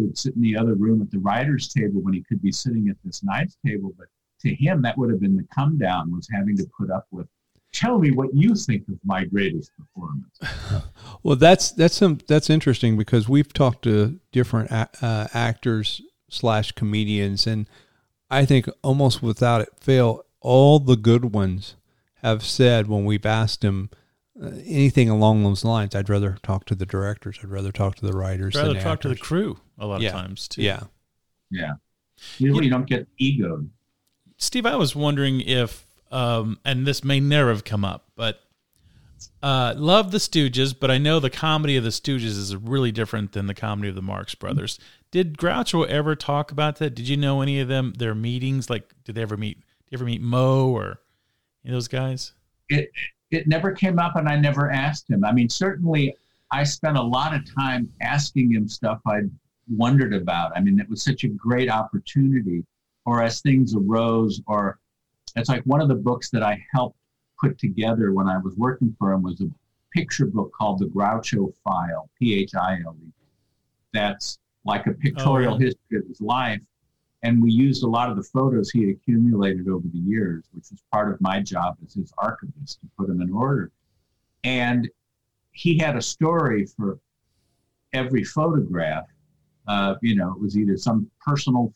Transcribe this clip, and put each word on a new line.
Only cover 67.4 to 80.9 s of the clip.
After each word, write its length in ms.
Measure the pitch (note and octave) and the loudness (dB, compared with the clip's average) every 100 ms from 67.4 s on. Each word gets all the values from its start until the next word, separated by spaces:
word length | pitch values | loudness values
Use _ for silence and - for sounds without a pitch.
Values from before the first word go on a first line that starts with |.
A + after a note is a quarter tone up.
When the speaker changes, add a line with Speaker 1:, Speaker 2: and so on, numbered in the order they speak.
Speaker 1:
put 180 | D3 - | -2 -2
together 540 | - F#2+ A2 A2+ G#2 | -4 -2 0 0 2
when 160 | F#2+ F#2+ | 2 0
I 100 | F#2 | 0
was 160 | F#2 F2+ | -4 -2
working 380 | B2 B2+ A#2+ A2 | -2 0 -2 0
for 140 | G2 | 0
him 100 | F#2+ | 0
was 180 | F2+ F2 | -2 -4
a 80 | F#2+ - _ _ _ | -6 -8 _ _ _
picture 340 | E3+ E3+ - C#3+ | -4 -2 -2 -2
book 260 | G#2+ F#2+ - | -2 -4 -4
called 220 | G#2+ F#2+ | -4 -2
The 80 | F#2+ | -2
Groucho 640 | F#2 G2+ A2+ - A2 G2 - | -2 -2 -2 -2 -2 -2 -4
File, 440 | - F#2 E2+ D#2+ - - | -6 -4 -4 -8 -12 -4
P 160 | A#2+ | 0
H 200 | G2+ F#2+ | 0 -2
I 240 | F#2+ F2+ F#2 E2 | -2 -2 -4 -6
L 100 | D#2+ | -14
E. 60 | E2 - _ _ _ _ _ _ _ | -20 -20 _ _ _ _ _ _ _
That's 460 | A2 G#2 G2 - - _ _ | -2 -2 -4 -10 -14 _ _
like 220 | - G#2 - | -4 -2 -2
a 60 | |
pictorial 640 | - C#3+ D3 C#3 C3 B2 | -2 -2 0 2 4 2
Speaker 3:
Oh, 40 | G#2 | 2
yeah. 60 | B2+ | 0
Speaker 1:
history 320 | - _ A2 | 0 _ -6
of 80 | - | -6
his 140 | - | -6
life. 400 | G#2+ B2 B2 G#2 - _ _ _ _ _ | -2 -2 -2 -4 -10 _ _ _ _ _
And 180 | A#2 A#2+ | 2 4
we 80 | A#2 | 6
used 320 | A2+ C#3 C3 | 6 4 2
a 40 | A#2 | 0
lot 220 | A#2 B2 | 0 -2
of 60 | G2+ | -4
the 60 | |
photos 480 | - C3 C3+ A#2+ G2 | -4 0 2 0 0
he 100 | A#2+ G#2 | 0 0
had 40 | |
accumulated 800 | G2 - A#2 A#2+ G#2+ G2 F#2 F2+ | 0 0 4 4 4 2 0 -2
over 180 | F#2 E2+ | -4 -4
the 60 | E2+ | -4
years, 460 | F2+ A2 G2 D#2+ - | -2 0 -2 -4 -10
which 140 | F2 - | -20 -20
was 120 | G2+ _ | -20 _